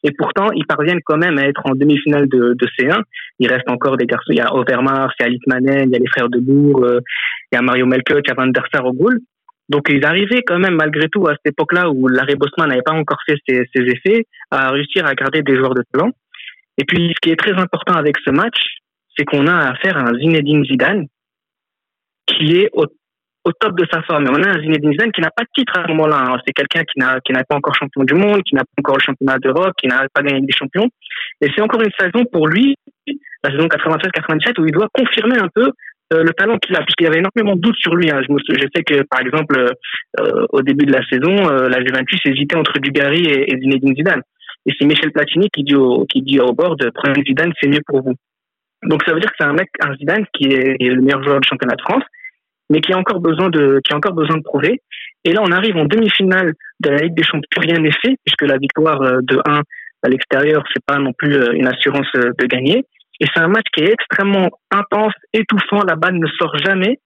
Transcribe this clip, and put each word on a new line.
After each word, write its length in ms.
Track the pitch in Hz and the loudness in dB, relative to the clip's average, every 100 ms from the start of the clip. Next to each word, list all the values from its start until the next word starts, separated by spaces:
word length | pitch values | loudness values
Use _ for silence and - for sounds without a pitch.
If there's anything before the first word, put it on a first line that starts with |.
Et 100 | 147 143 | -2 -2
pourtant, 340 | 147 - 190 | -4 0 -2
ils 120 | - | -2
parviennent 380 | 151 147 151 180 | -4 -2 0 -2
quand 140 | 160 156 | 0 0
même 180 | 175 147 | 2 0
à 60 | |
être 180 | 139 139 139 | 0 -2 -4
en 80 | |
demi-finale 520 | 131 147 143 151 143 139 | 0 2 2 2 2 2
de, 280 | 127 120 | 2 2
de 140 | 123 123 - | 0 -2 0
C 100 | 131 | 0
un. 140 | 196 - - - _ | 0 -4 -12 -20 _
Il 140 | 123 | 0
reste 160 | 127 127 | 0 -2
encore 300 | 123 139 131 | -2 0 0
des 80 | 120 | 0
garçons. 260 | 120 - | -2 0
Il 60 | 117 | 0
y 20 | |
a 140 | 120 | 2
Overmars, 580 | 131 123 123 131 135 135 - | 0 0 0 0 0 -2 -2
il 20 | |
y 40 | 120 | -2
a 20 | |
Litmanen, 640 | 123 139 127 131 139 135 | -2 -2 0 2 2 2
il 20 | |
y 40 | 123 | 2
a 20 | |
les 80 | 123 | 0
frères 240 | - 120 | 0 0
de 80 | 120 | 0
Boer, 420 | 127 139 143 135 | 2 4 4 4
euh, 180 | 123 123 120 - - - - | 4 2 -2 -8 -6 -8 -4
il 40 | 123 | -2
y 20 | |
a 40 | |
Mario 220 | 127 127 | 0 2
Melkert, 360 | 127 131 131 147 | 2 0 2 0
il 40 | 143 | 0
y 20 | |
a 40 | |
Van 120 | 127 131 | -2 0
der 180 | 123 - | 0 -2
Sar 140 | 147 127 | -2 -2
au 80 | |
goal. 240 | 127 196 247 - _ _ _ - | 0 0 0 -4 _ _ _ -4
Donc, 180 | 147 147 | -4 0
ils 160 | 143 | 0
arrivaient 380 | 147 175 202 247 | 2 0 0 0
quand 160 | 240 175 | 0 0
même, 160 | 190 | 0
malgré 340 | 165 156 151 156 | 0 0 0 -2
tout, 200 | 208 170 | 0 0
à 40 | |
cette 200 | 147 151 | 0 -4
époque-là 380 | 143 151 180 175 | -2 -2 0 0
où 180 | 135 131 | 0 2
Larry 260 | 127 135 | 0 0
Bosman 340 | 139 143 - 156 | -2 -2 0 0
n'avait 140 | 127 | 0
pas 100 | 139 | 0
encore 280 | 160 147 143 | -2 -2 -4
fait 120 | - 147 - | -2 -4 0
ses, 220 | 127 123 | 0 0
ses 80 | 131 | 0
effets, 440 | 123 127 190 226 226 - - | 0 0 2 0 0 -10 -6
à 200 | 135 135 | -2 0
réussir 360 | 139 143 190 156 | -2 -2 -2 -2
à 80 | |
garder 280 | 135 135 156 | -2 -2 0
des 120 | 139 | 0
joueurs 200 | 131 131 | 2 2
de 100 | 127 120 | 0 0
talent. 180 | 131 202 - _ - - - _ - | 0 0 -2 _ -20 -20 -20 _ -6
Et 60 | |
puis, 280 | 156 175 170 | -2 0 0
ce 60 | 170 | 0
qui 100 | 165 | 0
est 60 | 165 | 0
très 160 | 214 | 0
important 400 | 185 185 165 - | 0 -2 -2 0
avec 240 | 175 147 139 | 2 2 0
ce 60 | - | 0
match, 280 | 139 226 - - - _ _ _ - | 0 0 -2 -6 -8 _ _ _ -6
c'est 80 | |
qu'on 220 | 139 143 147 | -2 0 2
a 240 | 175 139 | 2 0
affaire 280 | 127 190 170 | -2 -2 0
à 100 | 123 | 0
un 60 | |
Zinedine 500 | 120 151 160 143 151 | 0 2 2 2 2
Zidane 420 | 139 131 131 202 147 _ _ _ _ _ _ _ _ _ _ _ - | 2 0 0 0 -4 _ _ _ _ _ _ _ _ _ _ _ -4
qui 320 | - 156 175 | -2 2 2
est 120 | 208 | 2
au, 140 | - 151 _ _ _ _ _ | 0 -2 _ _ _ _ _
au 80 | 175 | -6
top 240 | - 220 180 | -2 -2 0
de 100 | 160 | -2
sa 100 | 165 | -2
forme. 240 | - 156 139 | -2 -2 0
Et 40 | |
on 120 | 143 | 2
a 60 | 196 | 0
un 120 | 175 | 0
Zinedine 320 | 156 156 151 | 0 0 0
Zidane 200 | 147 233 | 0 -2
qui 80 | - | -2
n'a 100 | 160 | -4
pas 120 | - | -4
de 40 | 233 - | -6 -4
titre 220 | 247 185 | -2 -4
à 60 | |
ce 40 | 170 | -2
moment-là, 300 | 156 156 147 | 0 2 2
hein. 200 | 127 127 - | 0 -2 -4
C'est 60 | |
quelqu'un 300 | - 135 165 | -4 -2 -2
qui 160 | 160 - | -4 -2
n'a, 220 | 131 131 | 0 0
qui 120 | - | -2
n'a 120 | 131 | -4
pas 120 | 131 143 | 0 -2
encore 180 | 147 | -2
champion 280 | 127 143 - | -4 -4 -2
du 100 | 131 | 2
monde, 280 | 156 202 208 | 2 4 2
qui 120 | 180 | 0
n'a 80 | 135 | -2
pas 180 | - - | -2 -4
encore 160 | 143 135 | 0 0
le 60 | |
championnat 360 | - 135 135 131 | -2 -2 -2 0
d'Europe, 340 | 131 139 185 180 | 0 0 0 -2
qui 60 | 131 | -2
n'a 180 | 127 135 | 0 0
pas 100 | 151 | -2
gagné 180 | 143 135 | -2 -2
des 120 | 135 | -2
champions. 360 | - 135 180 233 _ - - - - | -2 -4 -2 -2 _ -14 -12 -12 -4
Et 80 | 147 | -2
c'est 80 | 170 | 0
encore 200 | 214 226 | 0 0
une 100 | 214 - | 0 0
saison 260 | 185 233 240 | 0 0 0
pour 160 | 170 156 | 0 0
lui, 260 | 170 269 277 - _ - 285 - - | 2 2 0 -8 _ -12 -12 -12 -8
la 60 | 139 | -6
saison 180 | 139 165 | 0 0
quatre-vingt-seize 420 | 151 165 160 190 | 0 -2 -2 -2
quatre-vingt-dix-sept, 460 | 160 151 156 240 240 | -6 -2 -2 -2 0
où 80 | 160 | 0
il 60 | |
doit 160 | 156 214 | 0 0
confirmer 460 | - 247 - 214 247 | 0 0 0 0 0
un 100 | 190 | 0
peu, 160 | - 262 - - _ _ | 2 0 0 -20 _ _
euh, 100 | 160 | 2
le 80 | 165 | 2
talent 260 | 165 202 226 | 2 0 0
qu'il 160 | - 175 | -2 -4
a, 60 | |
puisqu'il 220 | 147 - | -2 0
y 20 | 165 | 2
avait 120 | 160 | 2
énormément 360 | 190 240 208 185 | 0 0 0 2
de 40 | |
doutes 180 | 202 220 | 0 0
sur 160 | - 170 | 0 2
lui, 140 | 165 | 2
hein. 100 | 143 131 | 0 0
Je 60 | |
me 60 | 143 | -2
sou-, 160 | - | 0
je 120 | - 139 | -2 0
sais 80 | 175 | -2
que, 180 | 160 143 | 0 0
par 180 | 143 131 | 0 -2
exemple, 520 | 127 151 156 131 123 123 - - - - | -2 -2 0 2 0 -2 -10 -12 -10 -2
euh, 260 | - - - | 0 0 0
au 120 | 135 | 0
début 240 | 135 139 143 | 0 2 2
de 60 | |
la 120 | 131 120 | 2 0
saison, 420 | 127 156 202 180 | -2 2 2 2
euh, 200 | 135 127 | 2 2
la 160 | 127 | 0
Juventus 360 | 127 131 127 185 | 0 -2 -2 -2
hésitait 320 | 143 135 143 165 | -2 -2 -2 0
entre 220 | 151 147 | 0 -2
Dugarry 460 | 139 139 139 160 170 | -2 0 0 2 2
et, 260 | 139 139 | 0 0
et 80 | 131 | 0
Zinedine 360 | 131 135 135 131 | 0 2 0 0
Zidane. 260 | 175 151 - _ - - - | 0 -2 -6 _ -20 -8 -6
Et 60 | 143 | 0
c'est 80 | 143 | 2
Michel 240 | 151 156 | 2 0
Platini 360 | 147 143 165 202 | -2 0 2 0
qui 140 | - | 0
dit 100 | 139 | 0
au, 300 | 139 127 123 117 | 4 4 2 0
qui 160 | 135 | -2
dit 160 | 131 139 | 0 2
au 120 | 127 | 2
board, « 380 | 123 175 151 123 | 2 0 0 -4
Prenez 280 | - 143 139 139 | -2 -2 0 0
Zidane, 260 | 135 170 160 | 0 0 0
c'est 80 | 139 | 0
mieux 120 | 147 147 | 0 0
pour 160 | 139 | -2
vous. » 120 | 131 127 _ _ _ _ _ _ | -2 -6 _ _ _ _ _ _
Donc 200 | - 156 | -2 -2
ça 80 | - | 0
veut 80 | 160 | 0
dire 100 | 214 | -2
que 60 | - | -2
c'est 80 | 147 | 0
un 60 | |
mec, 160 | 151 185 - | 0 -2 -4
un 140 | 147 135 | -6 -4
Zidane 280 | 143 202 202 | -2 -2 -2
qui 120 | - 139 | -2 2
est, 300 | 135 131 127 | 2 2 0
qui 80 | 127 | 0
est 40 | |
le 120 | 127 | 4
meilleur 200 | 135 139 | 2 2
joueur 180 | 139 139 | 2 2
du 80 | 131 | 0
championnat 280 | 139 127 - | -2 -4 -4
de 60 | |
France, 220 | - 233 - - - _ _ _ _ | -2 -2 -2 -16 -20 _ _ _ _
mais 100 | 151 | 0
qui 120 | 156 | 2
a 60 | 185 | 0
encore 220 | 185 196 | 0 0
besoin 280 | 170 160 190 | 0 0 0
de, 300 | 165 139 135 | 2 4 2
qui 80 | - | 0
a 40 | 147 | -2
encore 180 | 190 | -2
besoin 220 | 170 147 160 | -2 0 -2
de 60 | |
prouver. 380 | 151 143 151 254 _ - - _ | -2 -2 0 -2 _ -20 -20 _
Et 80 | 170 | -2
là, 80 | 185 | 0
on 80 | 202 | 2
arrive 260 | 180 220 175 | 2 0 0
en 80 | |
demi-finale 680 | 151 214 214 - 190 185 180 156 - _ | 2 2 2 2 2 2 0 -4 -14 _
de 80 | 151 | 0
la 60 | 143 | 0
Ligue 160 | 160 | 0
des 80 | 165 | 0
Champions, 260 | 160 151 143 - | -2 -2 -4 -4
rien 200 | - 170 | 0 2
n'est 140 | 156 | 0
fait, 240 | 147 240 269 | 0 0 -2
puisque 180 | - - | -2 -2
la 160 | 143 135 | 0 0
victoire, 440 | 135 - 156 143 | -2 0 0 2
euh, 160 | 131 127 | 2 0
de 160 | 127 139 | 0 0
un 160 | 151 147 147 - - _ | 2 0 -2 -10 -20 _
à 60 | 131 | -2
l'extérieur, 540 | 131 - 135 147 151 143 | 0 0 0 2 2 0
c'est 120 | - | -6
pas 140 | - 143 | -2 -2
non 140 | 135 | -2
plus, 220 | - 151 | -2 0
euh, 180 | 143 120 | 2 2
une 140 | 120 127 | 2 0
assurance, 400 | 127 143 139 - 131 | 0 0 0 -2 0
euh, 160 | 120 120 | 0 0
de 80 | 123 | -2
gagner. 380 | 127 131 220 269 _ _ - | 0 0 0 -2 _ _ -6
Et 60 | 151 | -2
c'est 60 | - | 0
un 80 | 165 | 2
match 180 | 214 220 | 0 0
qui 80 | - | -2
est 100 | 165 | 0
extrêmement 560 | 226 - 196 196 196 180 - _ | 0 -2 -4 0 2 0 -4 _
intense, 420 | 196 208 208 214 202 _ | -4 -2 0 0 -4 _
étouffant, 480 | 220 220 208 - 202 196 | -4 0 0 0 0 0
la 100 | 160 | 0
balle 220 | 180 180 | 0 0
ne 80 | 160 - | -2 -2
sort 180 | 165 151 | -4 -2
jamais. 400 | 185 196 190 269 | 0 0 0 -2